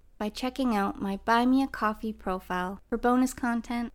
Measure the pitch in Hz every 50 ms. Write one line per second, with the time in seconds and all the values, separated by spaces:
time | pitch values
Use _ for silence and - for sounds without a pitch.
0 | - - - - 214 208 - - - 254 254 277 269 247 220 202 196 202 202 -
1 | 202 196 196 202 - - 226 233 240 254 262 269 269 269 - - 226 214 220 214
2 | - 220 214 - - 196 185 190 - - 185 180 180 185 202 196 - _ 240 226
3 | 240 240 247 254 254 254 - - - 240 233 233 220 - 240 240 233 226 -